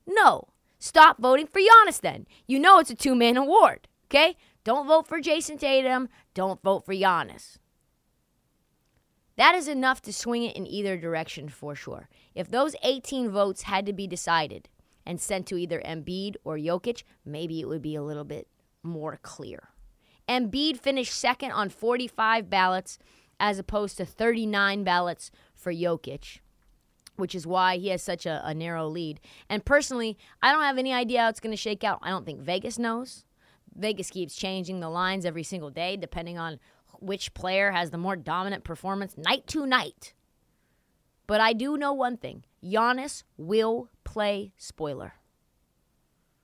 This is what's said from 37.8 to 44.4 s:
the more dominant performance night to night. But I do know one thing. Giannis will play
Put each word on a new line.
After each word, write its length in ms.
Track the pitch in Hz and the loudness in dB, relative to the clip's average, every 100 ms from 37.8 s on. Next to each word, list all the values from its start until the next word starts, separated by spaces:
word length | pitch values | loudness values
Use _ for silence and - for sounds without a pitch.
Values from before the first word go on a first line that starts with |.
| 170 | -2
the 60 | 170 | -4
more 200 | 180 185 | -4 -6
dominant 460 | 143 170 190 196 | -4 -4 -4 -6
performance 540 | - 165 185 196 190 - | -10 -10 -8 -6 -8 -6
night 300 | 165 269 - | -2 -2 -2
to 180 | 311 | -6
night. 480 | 277 254 165 - - _ _ _ _ _ _ _ _ _ _ _ - | 0 -2 -2 -12 -20 _ _ _ _ _ _ _ _ _ _ _ -2
But 140 | 208 | 2
I 140 | 220 | 4
do 240 | 226 269 294 | 2 -2 -4
know 160 | 285 | -2
one 240 | 277 247 240 | -2 -4 -6
thing. 260 | 127 120 - _ | -12 -16 -20 _
Giannis 600 | 180 208 233 254 285 - - - | -4 0 0 0 -6 -12 -18 -14
will 500 | 160 214 220 226 247 _ | -2 0 0 -2 -8 _
play 480 | - 214 208 202 | -12 -4 -2 -2